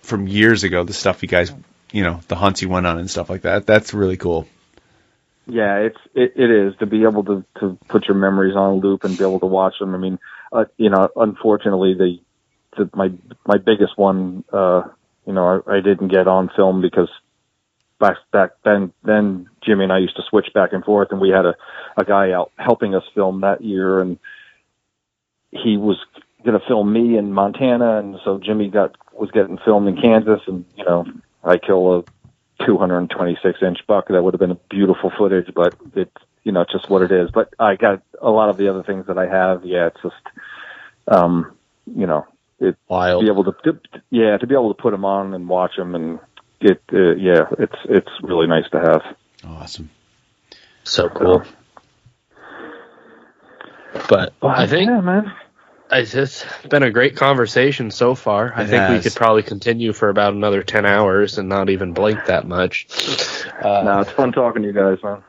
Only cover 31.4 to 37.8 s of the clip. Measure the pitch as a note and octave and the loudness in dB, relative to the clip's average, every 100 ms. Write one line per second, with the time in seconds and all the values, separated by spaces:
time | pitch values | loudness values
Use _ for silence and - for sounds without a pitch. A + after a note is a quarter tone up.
31.4 | E2+ F2+ - F#2+ F#2 F2+ - _ _ _ | 0 0 2 2 4 2 -2 _ _ _
32.4 | _ _ - F#2+ F#2 F2+ F2 - F2+ E2+ | _ _ 0 2 2 0 -4 -4 -4 0
33.4 | F#2+ F2 F#2 F2+ - G#2 - F#2 F2+ F2+ | -2 0 -2 -4 0 0 2 0 2 0
34.4 | F#2 F2+ _ G2 F#2+ F2 F#2+ - G2+ F#2 | -2 -2 _ 0 2 2 -2 0 0 2
35.4 | F2 F2+ F2 - - G2 F#2 - _ _ | -2 0 0 0 -10 -6 -6 -10 _ _
36.4 | A2+ F#2 F2 F#2+ - G2 F#2 F#2+ F2 A2 | -4 -2 -2 -4 0 2 4 2 2 -2
37.4 | - - A2 G2 | -2 0 0 2